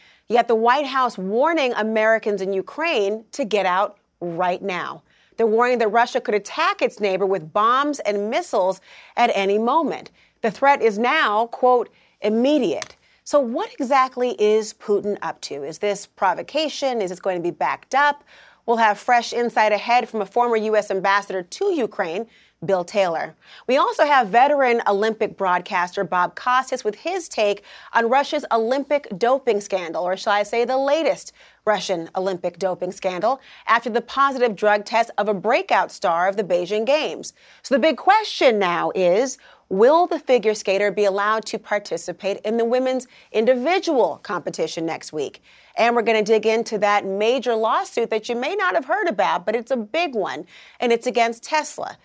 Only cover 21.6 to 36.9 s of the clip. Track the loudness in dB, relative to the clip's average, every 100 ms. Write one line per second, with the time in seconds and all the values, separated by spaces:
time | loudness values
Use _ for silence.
21.6 | -2 -2 -2 -4 -4 -6 -8 _ _ _
22.6 | -2 -2 0 0 0 -2 -6 -12 -20 -10
23.6 | 0 2 2 2 4 4 4 4 6 4
24.6 | 2 2 2 0 0 -2 -4 -2 0 0
25.6 | 0 -2 -2 -4 -2 0 -2 -2 0 0
26.6 | 0 -4 -4 -4 -6 -6 -6 -2 0 -2
27.6 | -8 -20 -4 0 2 0 0 -4 -2 0
28.6 | 0 -2 0 -2 -4 -2 0 0 0 -2
29.6 | -2 -6 -4 -4 -4 -2 0 0 0 -2
30.6 | 0 0 0 0 0 -2 -8 -20 -20 _
31.6 | -2 -2 -2 -4 -6 -4 -4 -4 -6 -4
32.6 | -4 -4 -8 -6 -6 -2 -2 -2 -8 -6
33.6 | 0 2 2 -4 -2 0 0 2 0 2
34.6 | 2 2 0 0 0 -2 -2 -2 0 0
35.6 | 2 0 0 -2 -2 0 0 -2 0 -2
36.6 | 0 -2 0